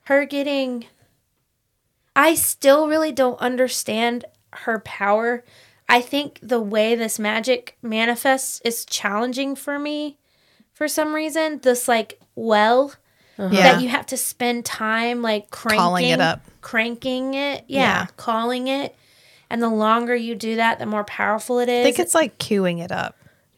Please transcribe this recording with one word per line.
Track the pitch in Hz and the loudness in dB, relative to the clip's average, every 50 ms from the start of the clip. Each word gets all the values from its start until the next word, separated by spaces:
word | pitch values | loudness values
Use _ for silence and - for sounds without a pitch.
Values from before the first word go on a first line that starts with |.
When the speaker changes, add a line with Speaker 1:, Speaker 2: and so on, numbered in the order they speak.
| _ | _
Speaker 1:
her | - 277 277 285 | 2 2 2 2
getting, | 277 285 285 277 294 285 277 269 254 247 240 226 - _ _ _ _ _ _ _ _ _ _ _ _ _ _ _ _ _ _ _ _ _ _ _ _ _ | 0 -2 -4 -2 0 0 -2 -2 -2 -4 -6 -10 -12 _ _ _ _ _ _ _ _ _ _ _ _ _ _ _ _ _ _ _ _ _ _ _ _ _
I | 277 285 320 330 | 4 4 4 4
still | 311 - - - - - 277 269 302 311 302 | 4 0 -2 -4 2 4 6 6 6 4 2
really | 302 320 311 311 262 | 2 0 0 0 0
don't | 247 262 247 240 - | 0 0 0 0 -2
understand | - 247 254 247 262 247 - - - - 214 220 233 240 240 247 - - _ _ _ _ - | -4 -4 0 0 -2 -2 -2 -6 -4 -4 -2 -2 0 -2 -2 -4 -8 -12 _ _ _ _ -20
her | - - - 226 214 | -10 -6 -4 -4 -4
power. | - - - - 196 202 208 220 226 233 247 233 - _ _ - - _ _ _ _ - | -6 -10 -8 -4 0 2 2 2 2 0 -2 -4 -6 _ _ -20 -20 _ _ _ _ 2
I | 233 247 | 4 4
think | 247 - - 277 294 285 - - - | 4 0 -2 -4 -4 -4 -10 -16 -6
the | 214 247 240 | -2 -2 -2
way | 220 202 220 214 214 220 233 | -2 0 0 0 2 2 2
this | 233 226 220 - - | 0 -2 -4 -4 -4
magic | 214 208 214 226 208 - 247 240 - - - _ - | -2 -2 -2 -2 0 0 -2 -2 -2 -10 -20 _ -8
manifests | 233 220 220 226 233 240 233 - 277 262 269 - - - - - | -4 -2 0 0 0 0 0 2 2 2 2 0 -6 -8 -4 -4
is | 233 233 - - | -4 -4 -4 -6
challenging | - - - - 202 - - 233 254 254 254 269 269 277 | -8 -8 -4 -4 -2 -2 -2 -2 -2 -2 -4 -4 -4 -4
for | 269 - - 285 285 | -6 -6 -6 -6 -6
me | 294 294 302 294 302 302 285 _ _ _ _ _ _ _ _ _ _ _ _ | -4 -6 -6 -6 -6 -8 -10 _ _ _ _ _ _ _ _ _ _ _ _
for | _ 302 302 | _ -4 -2
some | 302 - 311 - 302 | -2 -2 -2 -2 -2
reason. | 311 311 311 277 330 320 311 302 277 | -4 -4 -2 -2 -2 -2 -2 -2 0
This, | - 262 247 247 - - | 2 2 2 2 2 0
like, | 240 226 214 - - - _ _ _ | 0 0 0 -4 -10 -18 _ _ _
well | - 226 226 214 208 214 220 240 254 285 285 - _ _ _ _ _ _ _ _ - | -8 -2 2 4 4 6 6 4 4 2 0 -4 _ _ _ _ _ _ _ _ -8
Speaker 2:
Uh-huh. | 202 190 208 | -2 0 4
Speaker 3:
Yeah. | 196 185 - 262 | 6 8 8 6
Speaker 1:
that | - 254 | 6 2
you | 240 | 0
have | 247 269 247 | -2 -4 -4
to | - 269 | -4 -6
spend | 247 - - - - 247 240 240 240 233 | -6 -6 -6 -4 -2 -2 -2 -2 -2 -4
time, | - - - 226 214 220 226 233 240 247 240 | -8 -8 -6 -4 -2 -2 0 0 -2 -2 -2
like, | 233 226 214 208 208 - | -2 0 -2 -2 -4 -8
cranking | - - - 226 214 208 | -14 -8 -2 0 2 4
Speaker 3:
Calling | 175 175 180 180 170 - | 4 4 2 2 2 2
it | - - | 2 2
up. | 170 160 160 151 - - _ _ | 2 2 0 -2 -8 -16 _ _
Speaker 1:
cranking | - - - 226 226 233 240 233 - 262 254 254 262 269 269 | -18 -4 -2 -2 -2 -2 -4 -6 -6 -4 -4 -2 -4 -4 -4
it. | 269 285 285 277 - - _ | -4 -4 -4 -4 -6 -8 _
Yeah, | 269 277 262 214 - - 185 | 0 2 2 2 2 0 -2
Speaker 3:
Yeah. | 180 - | -6 -10
Speaker 1:
calling | - - - 226 220 226 240 247 254 247 262 | -8 -4 -2 -2 -2 0 -2 -2 -2 -2 -2
it. | 269 277 277 269 - _ _ _ _ _ _ _ _ _ _ _ | -2 -2 -4 -6 -10 _ _ _ _ _ _ _ _ _ _ _
And | - 233 233 | -4 -2 0
the | 233 | 0
longer | 220 214 214 214 226 240 240 240 247 | 2 2 2 4 2 2 2 0 -2
you | 240 226 233 233 | -2 -2 -4 -6
do | 202 220 220 226 | -6 -4 -4 -2
that, | 220 226 226 226 - | 2 2 0 0 0
the | 240 | -4
more | 214 214 208 208 | -4 -4 -4 -4
powerful | - - - 208 202 208 220 - - 247 247 | -6 -6 -4 -2 0 0 -2 -2 -2 -2 0
it | 247 240 | 0 0
is. | 247 240 247 | 2 2 2
Speaker 3:
I | |
think | 277 - - | 2 2 2
it's | 349 339 - | 0 2 2
like | 330 320 226 - _ | 2 2 2 -2 _
cueing | - - 220 202 190 180 170 170 170 | -4 0 0 2 2 0 0 -2 -6
it | 180 | -6
up. | - 185 - - - _ _ _ _ _ _ _ _ | -6 -6 -6 -8 -10 _ _ _ _ _ _ _ _